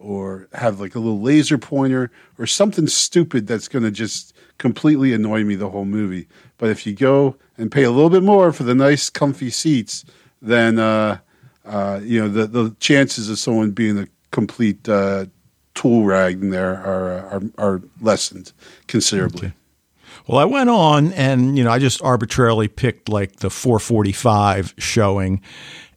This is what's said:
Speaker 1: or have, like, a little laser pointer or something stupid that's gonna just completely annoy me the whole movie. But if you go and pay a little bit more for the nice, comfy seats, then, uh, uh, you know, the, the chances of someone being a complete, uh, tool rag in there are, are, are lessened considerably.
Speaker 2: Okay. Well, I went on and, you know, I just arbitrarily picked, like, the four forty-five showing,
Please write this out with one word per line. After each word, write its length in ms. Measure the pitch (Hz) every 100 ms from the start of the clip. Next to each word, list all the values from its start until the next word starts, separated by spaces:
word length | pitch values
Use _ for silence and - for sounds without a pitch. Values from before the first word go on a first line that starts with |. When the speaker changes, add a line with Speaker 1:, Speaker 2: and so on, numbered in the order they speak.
Speaker 1:
or 460 | 104 101 98 95 95
have, 280 | - 120 98
like, 140 | 98
a 40 | 120
little 220 | 113 104
laser 380 | 113 151 143 143
pointer 520 | - 139 135 131 123 - _ -
or 80 | 117
something 400 | - 208 - 151
stupid 600 | - - 175 165 131 104
that's 220 | 113 -
gonna 220 | 135 113
just 440 | 101 110 - - _ _ -
completely 540 | 127 110 156 147 135
annoy 320 | 117 107 110
me 100 | 104
the 160 | 98 98
whole 140 | 101
movie. 440 | 98 104 104 90 85 _ _ _
But 120 | 117
if 160 | 104 107
you 60 |
go 420 | 98 131 139 139 131 _ -
and 120 | 117
pay 120 | 139
a 60 | 127
little 200 | 123 165
bit 120 | 185
more 300 | 190 202 180
for 120 | 151
the 100 | 123
nice, 360 | 127 139 147 -
comfy 400 | - 143 135 127
seats, 540 | - 160 139 104 - - _ _ _
then, 380 | 107 117 113 113
uh, 400 | 110 110 107 101 _ _ _ _
uh, 360 | - 104 98 98
you 180 | 107 117
know, 80 | 107
the, 180 | 104 107
the 280 | 120 110 107
chances 480 | - 143 135 - 107
of 80 | 104
someone 320 | - 113 110
being 280 | 98 110 101
a 100 | 95 _ _
complete, 580 | - 104 - 113 98 -
uh, 380 | 104 98 98 95 _ _ _ _
tool 300 | - 131 117
rag 380 | 104 95 92 92
in 80 | 98
there 240 | 92 92 95
are, 360 | 95 92 92 90 95
are, 120 | 98 95 -
are 260 | 104 95 92 -
lessened 520 | 110 95 - 92 92 _ - - -
considerably. 600 | 110 - 101 90 87 95
Speaker 2:
Okay. 80 | - _ _ _ _ _ - -
Well, 120 | 123
I 60 |
went 260 | 160 277 247
on 420 | 233 160 147 151
and, 420 | 190 135 131 127 139
you 80 |
know, 60 | 120
I 80 | 120
just 240 | 135 -
arbitrarily 680 | 135 123 107 - 117 110 107
picked, 400 | - 127 - -
like, 280 | 104 98 -
the 140 | 98
four 280 | - 131 110
forty-five 960 | - 113 101 95 123 104 104 98 90 -
showing, 640 | - - 101 98 92 98 - - - - -